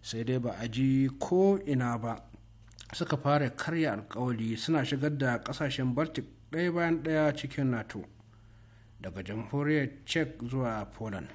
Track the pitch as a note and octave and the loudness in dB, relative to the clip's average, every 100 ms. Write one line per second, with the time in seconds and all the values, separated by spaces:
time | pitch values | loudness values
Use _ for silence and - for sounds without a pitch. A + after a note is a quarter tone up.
0 | - A2+ A#2 B2+ A#2+ G2 A#2 A#2 C3+ C3+ | -8 -6 0 0 -2 -4 -4 2 4 6
1 | C3+ C3+ - F3+ G3 G3 G3 C3 B2 A#2 | 4 0 2 6 6 4 2 0 2 -2
2 | A#2 A2+ - - - - - - - - | -4 -6 -10 -20 -20 -20 -20 -20 -14 -6
3 | E3+ C#3+ C#3+ D3 C3+ - - E3 D#3 G2+ | -2 0 2 2 2 -2 -4 0 0 0
4 | G#2 - B2 A#2 A2+ A2 - D#3+ C3+ C#3 | -6 -4 -2 0 -2 -2 0 2 2 0
5 | D3+ C#3+ C3 A#2+ - D3 D3 - B2+ B2 | 0 0 0 0 -2 -4 -2 0 0 2
6 | D#3 D3 - - - D#3+ F3 E3+ E3+ E3 | 0 -4 -8 -14 -8 -2 0 2 2 2
7 | D3+ D#3 D3+ C#3+ C3 - C3+ A#2+ G#2+ G#2+ | 2 4 4 2 -4 0 0 0 -4 -10
8 | - - - - - - - - - - | -12 -18 -20 -20 -20 -20 -20 -20 -20 -12
9 | F#2 E2+ F2 G#2+ A2 C#3+ C#3+ D3+ C3+ - | -10 -8 -6 -6 -4 -2 2 2 0 -6
10 | - E3+ D#3 - A#2+ C3 B2 A2 G2+ - | -4 -2 -2 -4 -4 -2 -2 -2 -6 -8
11 | A2 G2 C2+ | -8 -6 -10